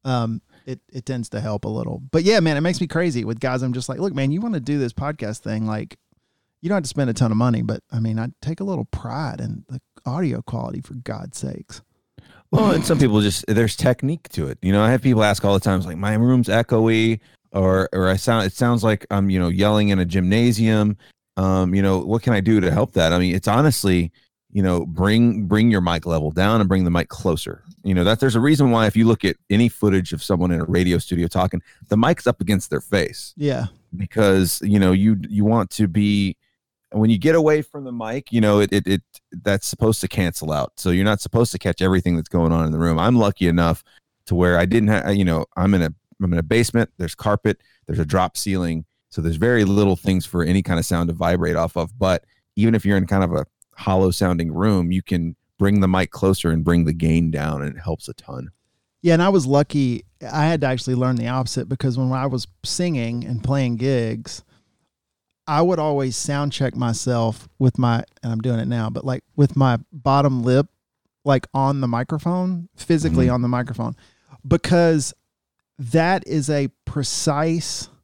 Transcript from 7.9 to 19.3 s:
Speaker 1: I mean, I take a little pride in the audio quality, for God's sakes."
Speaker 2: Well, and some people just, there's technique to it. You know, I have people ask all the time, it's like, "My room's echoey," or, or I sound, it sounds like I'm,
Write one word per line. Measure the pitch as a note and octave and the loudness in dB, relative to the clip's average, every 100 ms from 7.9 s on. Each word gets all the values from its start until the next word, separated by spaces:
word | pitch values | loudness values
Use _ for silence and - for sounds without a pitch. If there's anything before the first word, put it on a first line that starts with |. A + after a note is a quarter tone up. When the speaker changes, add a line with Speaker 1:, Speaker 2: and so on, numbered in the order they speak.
Speaker 1:
I | A#2 | -4
mean, | A2+ A2 | -4 -4
I | A#2+ - | -6 -8
take | - E3 | -8 -6
a | |
little | G3 F3 A#2+ | -6 -6 -6
pride | - A#2+ B2+ D3 - | -8 -8 -8 -8 -8
in | A2+ - - | -8 -10 -12
the | B2+ _ _ | -16 _ _
audio | - C#3+ E3 A#2+ | -8 -4 -2 -4
quality, | - - A#2 - | -6 -8 -8 -10
for | - | -12
God's | B2+ A#2+ G#2+ - - | -14 -10 -12 -12 -10
sakes." | - - - - _ _ _ - _ - _ | -10 -10 -16 -20 _ _ _ -20 _ -20 _
Speaker 2:
Well, | D#3 G#3+ | 2 4
and | E3 | 2
some | C#3 D#3 | 2 2
people | C3+ G#2+ | 4 4
just, | G#2 - - | 2 -2 0
there's | A2 A2+ - | 2 2 2
technique | B2+ A#2+ C3+ E3 - | 0 0 -2 -4 -8
to | - C#2 | -6 -6
it. | - | -4
You | F2+ | 0
know, | G2+ | 4
I | A2 | 4
have | B2+ | 4
people | C3 A2+ | 4 4
ask | G#2 G2+ | 4 2
all | G2+ | 2
the | G2 | 2
time, | G#2 F#2+ | 2 0
it's | F2+ | -2
like, | E2 | -6
"My | G2+ | -2
room's | G#2+ A#2+ B2+ A#2 | 2 4 4 2
echoey," | A2 A2+ A#2 A2+ A2 A2 A2 _ _ _ | 0 2 2 4 2 2 -2 _ _ _
or, | G2 F#2+ F#2+ F#2+ | 0 2 2 0
or | F#2+ F#2 | 0 0
I | G2 | 0
sound, | - A2+ F#2+ | 0 0 0
it | |
sounds | - B2 A#2 | 0 0 2
like | A2 G#2 - | 0 -2 -2
I'm, | G2 G2 | -2 0